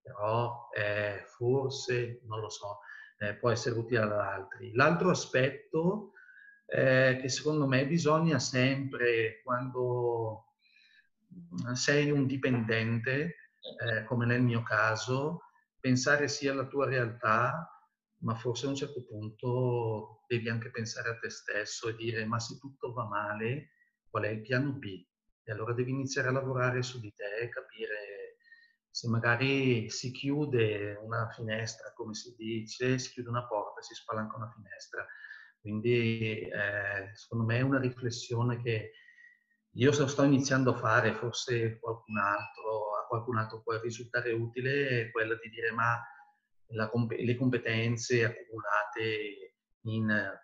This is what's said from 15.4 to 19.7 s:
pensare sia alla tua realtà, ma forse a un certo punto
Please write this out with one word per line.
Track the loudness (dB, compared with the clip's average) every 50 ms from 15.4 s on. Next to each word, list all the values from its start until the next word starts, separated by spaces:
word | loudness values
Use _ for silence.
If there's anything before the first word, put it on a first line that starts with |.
| -10 -18 _ _ _ _ _
pensare | _ 2 4 4 4 6 4 4 4 4 0
sia | 0 0 0 0 0
alla | 0 -4
tua | -2 0 0 2
realtà, | 2 2 0 0 0 -4 -2 2 4 4 4 4 2 0 -4 -8 -10 -16 -20 _ _ _ _ _ _ _ _ -4
ma | -4 -4
forse | -2 -2 -4 -2 -2 -2
a | -4
un | -2
certo | -4 -6 -6 -8 -12 -12
punto | -10 -10 -10 -10 -10 -10 -6 -4 -2 0 2 2 2